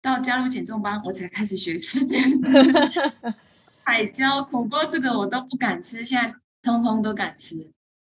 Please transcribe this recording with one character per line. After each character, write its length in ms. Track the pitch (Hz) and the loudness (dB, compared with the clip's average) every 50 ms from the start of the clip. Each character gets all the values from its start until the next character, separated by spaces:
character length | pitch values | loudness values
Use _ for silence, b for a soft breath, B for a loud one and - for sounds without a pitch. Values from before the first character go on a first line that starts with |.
到 180 | _ 262 262 247 | _ 0 -2 0
加 180 | 254 254 247 254 | 0 -2 0 0
入 100 | 254 254 | 0 -2
减 160 | 254 208 175 | -4 -4 -8
重 160 | 185 220 214 | -6 -6 -6
班 220 | 202 208 208 208 208 | -4 -4 -4 -4 -6
我 80 | 185 185 | -6 -8
才 160 | - 185 180 | -8 -10 -10
开 160 | - - 214 | -6 -6 -6
始 120 | 208 190 | -4 -2
学 200 | 190 - 170 165 | -4 -4 -4 -4
吃。 300 | 175 - - - 269 269 | -4 -2 -2 0 0 0
<laughs> 1800 | 254 - 254 262 262 269 262 - 262 262 285 262 - 262 320 294 302 - 349 277 302 - _ - 240 214 _ _ _ _ _ _ _ _ _ _ | 0 0 2 2 2 2 2 2 6 8 8 8 8 6 4 4 2 0 -2 -2 -2 -4 _ -8 -10 -10 _ _ _ _ _ _ _ _ _ _
海 240 | - 233 226 220 | -2 0 0 0
椒、 360 | 214 - - 269 269 277 277 277 | -2 -2 0 0 0 0 0 -2
苦 220 | 277 - 247 233 | -2 -4 -4 -2
瓜 200 | 214 254 294 311 | 0 0 0 0
这 160 | 311 - 330 | 0 0 -2
个 180 | 254 262 240 214 | 0 0 0 0
我 80 | 202 | -2
都 140 | 196 196 254 254 | -2 -4 -6 -6
不 140 | - - | -6 -6
敢 260 | 254 254 220 185 170 - | -4 -2 -2 -2 -4 -6
吃， 220 | - - 226 233 | -12 -12 -10 -6
现 160 | 233 262 247 | -2 0 0
在 140 | 233 226 233 - _ _ _ _ _ | 0 -2 -4 -12 _ _ _ _ _
通 200 | 240 233 233 233 | 0 0 2 2
通 200 | 240 214 220 208 | 2 2 2 0
都 100 | 214 214 | 0 -2
敢 240 | - 196 165 - | -2 -4 -6 -8
吃。 340 | - - - 165 160 156 - _ _ _ _ _ _ | -12 -16 -12 -12 -12 -14 -14 _ _ _ _ _ _